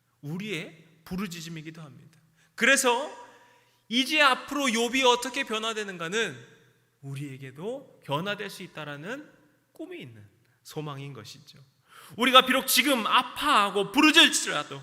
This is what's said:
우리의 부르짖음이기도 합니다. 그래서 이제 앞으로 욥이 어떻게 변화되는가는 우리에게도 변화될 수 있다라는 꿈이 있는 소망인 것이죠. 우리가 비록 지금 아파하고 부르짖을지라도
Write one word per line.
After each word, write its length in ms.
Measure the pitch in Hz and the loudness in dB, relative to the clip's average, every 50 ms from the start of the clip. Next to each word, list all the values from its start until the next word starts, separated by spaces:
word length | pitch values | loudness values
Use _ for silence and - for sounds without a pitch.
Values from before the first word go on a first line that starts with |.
| _ _ _ _ | _ _ _ _
우리의 560 | - 143 156 185 202 214 196 156 185 285 330 - - _ _ _ - | -12 -10 -8 -8 -6 -6 -6 -6 -8 -10 -16 -20 -20 _ _ _ -16
부르짖음이기도 760 | - 185 185 202 208 165 170 156 170 170 160 147 160 160 170 | -10 -8 -8 -8 -8 -8 -12 -12 -12 -12 -12 -12 -14 -16 -16
합니다. 380 | 160 143 123 - - - _ _ _ _ _ _ _ _ _ | -18 -20 -20 -20 -20 -20 _ _ _ _ _ _ _ _ _
그래서 580 | - 214 240 277 269 269 254 240 240 285 311 - - - - - - _ _ _ _ _ _ _ _ _ - | 0 2 4 4 4 4 2 2 0 -2 -6 -10 -16 -20 -20 -20 -20 _ _ _ _ _ _ _ _ _ -4
이제 340 | 214 247 262 254 311 311 | -2 0 0 2 2 4
앞으로 440 | 294 277 254 254 - - 285 294 277 | 4 4 4 2 -4 -6 -4 -2 0
욥이 380 | 262 220 226 233 240 220 262 269 | 0 0 0 0 0 2 2 4
어떻게 400 | 247 240 240 247 262 - 277 277 | 4 4 4 2 -4 -4 -4 -4
변화되는가는 920 | - 226 220 220 226 226 214 214 196 190 175 170 165 185 226 226 185 135 123 127 - - _ _ _ _ _ _ _ _ _ | -4 -4 -4 -4 -4 -6 -6 -8 -8 -8 -10 -8 -6 -4 -4 -4 -4 -6 -10 -16 -20 -20 _ _ _ _ _ _ _ _ _
우리에게도 1000 | - 139 139 135 147 143 135 127 139 131 123 139 170 214 247 277 269 - - _ _ | -16 -14 -12 -10 -10 -12 -12 -14 -16 -16 -14 -12 -10 -10 -10 -10 -12 -18 -20 _ _
변화될 460 | - 135 147 180 202 208 196 208 196 | -4 -4 -4 -2 -4 -6 -6 -8 -12
수 100 | 190 - | -12 -12
있다라는 680 | 190 165 - - 151 147 147 143 147 185 247 285 302 - _ _ _ _ _ _ _ _ _ | -16 -16 -14 -14 -12 -12 -12 -12 -10 -10 -10 -12 -12 -18 _ _ _ _ _ _ _ _ _
꿈이 280 | - 320 339 359 339 | -16 -16 -14 -14 -16
있는 220 | 202 127 113 110 107 107 _ _ _ _ _ _ | -16 -16 -18 -20 -20 -20 _ _ _ _ _ _
소망인 520 | _ - - 156 151 151 143 135 139 143 139 | _ -14 -12 -10 -10 -10 -10 -12 -12 -14 -14
것이죠. 440 | 110 104 - - - - - - - - _ _ _ _ _ - - - - 151 | -16 -16 -18 -20 -20 -20 -20 -20 -20 -20 _ _ _ _ _ -20 -20 -20 -14 -4
우리가 300 | - 233 262 247 254 254 | 0 2 8 8 8 8
비록 220 | 254 254 262 262 - | 8 4 0 2 2
지금 400 | - 247 240 285 277 240 208 - | 2 2 4 4 2 2 2 2
아파하고 840 | 180 240 247 254 - - 269 294 277 226 208 202 180 202 196 196 | 2 2 2 0 -4 -4 0 2 4 4 4 2 0 -2 -2 0
부르짖을지라도 880 | - 269 294 302 302 330 320 269 - - - - - 151 143 - 139 139 | 2 4 4 6 8 8 6 6 6 2 -2 -2 -4 -4 -4 -6 -10 -14